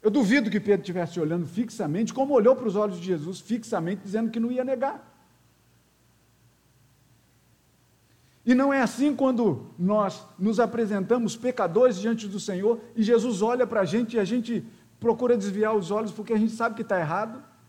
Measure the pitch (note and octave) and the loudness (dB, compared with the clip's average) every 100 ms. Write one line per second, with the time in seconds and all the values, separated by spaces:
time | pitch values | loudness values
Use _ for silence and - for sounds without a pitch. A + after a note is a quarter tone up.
0 | G#3 A#3 G3+ C4+ A3 G3 G3 G3+ - F3+ | 2 4 4 4 2 -2 2 0 0 -4
1 | E3+ - D#3 F3 D3+ - A#3+ - E3+ E3 | -4 -2 -2 -2 -4 -4 -6 -4 -4 -2
2 | A3+ - C4+ C#4 A3 C4 A#3 F#3+ G#3 F3+ | -2 -2 2 4 6 4 2 -2 -2 -4
3 | F3+ F3 D3+ F#3+ - A#3 A3+ G3+ E3 G3 | -4 -4 -4 -10 -6 -6 -4 -4 -4 -6
4 | G3 G#3 A3+ A#3 A#3 B3+ B3+ C4 C4+ - | -6 -4 -2 -2 -4 -2 -4 -2 -4 -6
5 | - _ _ _ _ _ _ _ _ _ | -18 _ _ _ _ _ _ _ _ _
6 | _ _ _ _ _ _ _ _ _ _ | _ _ _ _ _ _ _ _ _ _
7 | _ _ _ _ _ _ _ _ _ _ | _ _ _ _ _ _ _ _ _ _
8 | _ _ _ _ - B3+ C#4 C#4 A#3+ - | _ _ _ _ 2 4 4 2 0 2
9 | C#4+ C4+ C4+ A#3+ A3+ B2 - - F3 G#3+ | 0 2 0 2 2 0 -6 -4 0 2
10 | G3 - - - G3 A3 A3+ A#3 A3 G#3 | 0 -4 -18 -4 -2 2 0 0 -2 -2
11 | F#3 B3 A3 - B3 B3 F#3 F3 B3+ F#3 | 0 0 0 -2 -4 0 0 4 4 4
12 | G#3 A3+ G#3 G3 - F#3 G3+ A#3 - - | -2 -4 -4 -8 -6 -2 0 0 -4 -2
13 | G#3+ A#3+ A#3+ G3 G#3+ B3 B3 A3+ F#3 G3+ | 2 4 2 0 0 2 0 0 0 0
14 | A#3 A#3 F#3+ B3 A3+ A3+ - - _ _ | -2 -2 0 -2 -2 -6 -6 -18 _ _
15 | A#3 A3+ B3 A#3+ G3 G3 G#3+ A3 E3+ G#3 | -2 0 2 2 0 -2 0 0 0 -4
16 | A3 - G#3+ A3 A3 A3+ A#3 A3 A3+ F#3+ | -4 -8 -2 2 2 0 -4 -2 -2 0
17 | D#3 F3 A3 B3+ - _ | 0 -2 -4 -10 -18 _